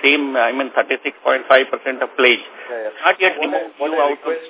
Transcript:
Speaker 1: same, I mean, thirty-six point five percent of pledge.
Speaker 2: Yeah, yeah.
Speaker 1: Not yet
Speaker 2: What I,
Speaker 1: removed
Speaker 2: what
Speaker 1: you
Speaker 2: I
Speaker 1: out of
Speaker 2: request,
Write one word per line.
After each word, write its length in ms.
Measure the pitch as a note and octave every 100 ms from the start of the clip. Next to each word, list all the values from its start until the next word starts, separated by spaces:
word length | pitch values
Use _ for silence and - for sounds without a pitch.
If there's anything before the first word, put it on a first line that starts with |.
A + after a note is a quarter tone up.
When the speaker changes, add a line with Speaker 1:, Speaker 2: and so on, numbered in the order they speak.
Speaker 1:
same, 320 | C#3 D3 C#3 C3
I 160 | A#2
mean, 180 | B2+ C3 B2
thirty-six 400 | - C3+ D3 -
point 240 | C3+ C3 B2
five 240 | C3 C3
percent 300 | B2+ - C3
of 100 | B2+ -
pledge. 280 | B2+ A2+ - - -
Speaker 2:
Yeah, 240 | A#2+ A2
yeah. 120 | -
Speaker 1:
Not 120 | E3 F#3+
yet 120 | F#3 D3
Speaker 2:
What 80 | D3+
I, 80 | C#3
Speaker 1:
removed 240 | A#2 -
Speaker 2:
what 100 | D3
Speaker 1:
you 60 | D#3+
Speaker 2:
I 80 |
Speaker 1:
out 80 | C#3+
of 60 | C#3+
Speaker 2:
request, 240 | D#3+ D#3+ -